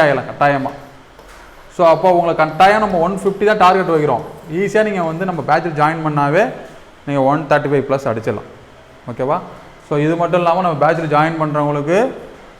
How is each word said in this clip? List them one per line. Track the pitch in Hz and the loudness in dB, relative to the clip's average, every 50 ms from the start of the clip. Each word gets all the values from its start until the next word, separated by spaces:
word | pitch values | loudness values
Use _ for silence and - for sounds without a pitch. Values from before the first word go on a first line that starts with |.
| 160 | 4
ஆயிடலாம் | 147 135 127 120 - | 4 2 0 -4 -6
கட்டாயமா. | 120 - 147 143 143 135 131 - - - - - - - - - - - - - - - - - - - - - - | -2 0 2 2 2 0 -4 -6 -10 -12 -18 -20 -20 -20 -20 -20 -20 -20 -20 -20 -20 -20 -20 -20 -20 -20 -20 -10 -2
So, | - 170 165 160 | 2 4 4 4
அப்போ | 156 185 185 180 | 4 4 2 2
உங்களுக்கு | 175 170 170 160 - 156 | 2 2 0 0 0 0
கட்டாயம் | 156 156 165 190 196 208 220 214 | 0 4 4 4 6 6 4 2
நம்ம | 202 185 165 165 | 0 0 0 0
ஒன் | 185 202 190 | 0 -2 -2
ஃபிஃப்டி | 196 196 196 - 208 208 | -2 -2 -2 0 0 0
தான் | 214 185 180 | 4 4 4
டார்கெட் | 180 185 190 180 165 165 | 4 4 4 2 0 0
வைக்கிறோம். | 156 151 143 123 113 - - - - - 160 156 180 | 2 2 0 0 -2 -4 -10 -16 -18 -14 -8 -4 -4
ஈஸியா | 202 196 208 214 214 | -2 0 0 0 0
நீங்க | 214 196 185 170 160 | 0 -2 -2 -4 -4
வந்து | 160 170 190 185 | -4 -4 -4 -4
நம்ம | 170 156 131 135 | -4 -4 -2 0
பேட்சில் | 151 165 165 175 151 147 | 0 0 0 -2 -2 0
ஜாயின் | 147 156 165 165 156 | 0 0 0 -2 -4
பண்ணாவே | 156 147 147 143 143 151 185 233 - - - - - - - - - - - - | -4 -2 0 0 2 2 2 0 0 -4 -10 -16 -18 -20 -20 -20 -20 -20 -14 -8
நீங்க | 143 143 139 131 135 | -4 -2 0 2 2
ஒன் | 147 156 156 139 | 0 0 0 0
தேர்ட்டி | 151 143 143 139 | 0 0 2 0
ஃபைவ் | 143 135 131 139 | 0 0 0 0
ப்ளஸ் | 135 135 - 131 | -2 -2 -2 -4
அடிச்சிடலாம். | 110 113 110 127 107 98 - - - - - - - - - - - - - 127 | -4 -4 -4 -6 -6 -6 -10 -14 -20 -20 -20 -20 -20 -20 -20 -20 -20 -18 -16 -12
ஓகேவா? | 120 135 127 139 156 185 - - - - - - - - - | -8 -6 -4 -2 -4 -4 -6 -10 -18 -20 -20 -20 -20 -20 -8
So, | - 151 147 151 | -4 -2 0 0
இது | 156 170 165 | 0 0 0
மட்டும் | 170 165 175 180 | 0 0 0 0
இல்லாம | 175 170 165 185 185 | 2 2 2 2 0
நம்ம | 175 156 139 147 | -2 0 2 2
பேட்சில் | 156 165 165 165 151 147 | 2 2 0 -2 0 0
ஜாயின் | 147 156 165 165 160 | 2 2 0 0 -2
பண்றவங்களுக்கு, | 156 151 143 151 147 147 147 147 143 156 175 202 247 262 - - - - - - - - - - | -4 -2 -2 -2 -2 0 -2 -2 -2 0 0 0 0 -2 -4 -10 -16 -18 -20 -20 -20 -20 -20 -8